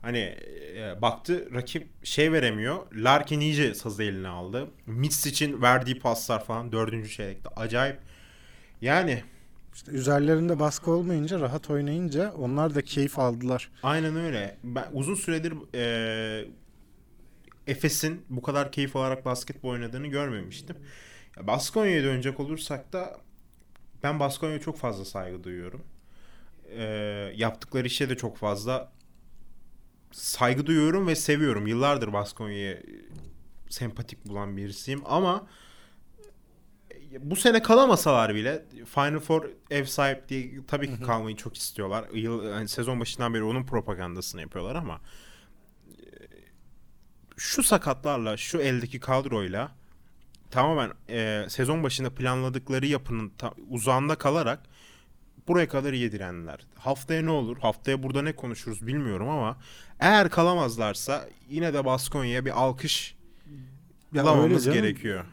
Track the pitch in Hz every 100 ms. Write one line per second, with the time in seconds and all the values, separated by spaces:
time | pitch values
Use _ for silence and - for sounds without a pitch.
0 | 110 120 95 - - - 73 87 107 92
1 | 113 113 - 175 - 120 123 170 - -
2 | - - 156 160 123 107 113 175 - 110
3 | 113 143 143 147 151 147 139 101 117 101
4 | 107 98 92 87 90 113 143 - - 113
5 | 143 147 147 139 147 131 123 127 127 127
6 | 127 117 - 110 - 113 120 113 110 113
7 | 107 - 101 95 - - 117 117 135 139
8 | - - - - - - - - 120 160
9 | 175 120 - - - - - - - 139
10 | 131 143 143 160 170 160 151 143 - 170
11 | 180 170 151 185 135 147 - 147 143 156
12 | 180 139 202 180 123 135 160 147 139 143
13 | 139 - 127 117 127 127 - - 127 151
14 | 160 160 165 123 98 - 120 123 - 143
15 | 135 196 - 165 165 156 - 123 120 117
16 | 113 110 113 110 - - - - - -
17 | - - - - - - - 135 156 -
18 | 156 165 - 127 - 143 139 143 139 135
19 | 131 131 131 123 - - 127 123 117 123
20 | 147 139 143 110 90 92 - 175 - -
21 | - - - - 95 107 - 220 208 170
22 | 139 131 127 135 139 156 - 143 - 185
23 | 185 - - - - - - - - -
24 | 143 151 139 135 160 151 151 151 123 98
25 | 98 101 90 90 90 90 87 - - -
26 | - - - - - - - 110 110 107
27 | 104 104 98 104 110 110 - 135 123 -
28 | 139 123 120 - 104 101 107 127 127 -
29 | - - - - - - - - - _
30 | - - - - 123 131 147 160 151 180
31 | 190 151 - 147 151 107 104 117 139 143
32 | 113 104 101 - 107 101 101 90 - 52
33 | 50 - - - - - - - 120 110
34 | 113 - - 101 101 98 98 98 - 135
35 | 139 151 185 185 202 - - - - -
36 | - - - - - _ - - - -
37 | - 131 139 185 247 226 226 226 269 196
38 | - 127 110 104 110 156 - 120 117 -
39 | 143 151 151 160 151 - - 143 135 -
40 | 139 135 - 135 127 131 - 147 143 120
41 | 120 113 110 107 - - - - 98 104
42 | 110 113 113 117 104 104 104 - 120 123
43 | 117 - 120 113 110 123 131 123 104 92
44 | 90 87 92 101 78 95 90 147 143 80
45 | - - - - - - - - - -
46 | - - - - - - - - - -
47 | - - - - - - - 208 - 131
48 | 147 139 110 104 - 170 139 123 117 127
49 | - 131 139 117 95 95 135 - - -
50 | - - - - - 123 139 160 117 -
51 | - 117 110 107 104 - 127 160 147 127
52 | 127 - 127 127 131 131 131 131 139 139
53 | 131 117 107 - 123 - - 123 113 127
54 | 143 156 143 156 131 135 - - - -
55 | - - - - - 175 165 139 139 131
56 | 120 104 95 87 82 71 - - 131 135
57 | 135 160 160 156 117 120 117 104 - 135
58 | 131 135 147 151 127 113 - 104 113 143
59 | 135 95 110 151 110 127 - - - -
60 | 175 208 196 - 170 180 139 113 110 101
61 | - 139 64 - - 143 165 147 135 127
62 | 131 147 127 123 131 - 131 131 156 -
63 | - - - - - 143 131 - - -
64 | - 147 147 151 160 - 123 127 107 101
65 | 113 95 87